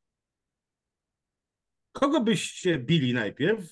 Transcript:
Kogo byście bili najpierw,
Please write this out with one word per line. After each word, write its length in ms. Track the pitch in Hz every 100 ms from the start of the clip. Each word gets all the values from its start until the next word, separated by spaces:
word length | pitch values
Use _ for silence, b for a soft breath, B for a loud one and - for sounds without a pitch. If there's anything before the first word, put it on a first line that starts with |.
| _ _ _ _ _ _ _ _ _ _ _ _ _ _ _ _ _ _ _
Kogo 300 | - 285 302
byście 580 | 214 160 - - 180 156
bili 340 | 127 165 127
najpierw, 520 | 120 104 - 156 220 170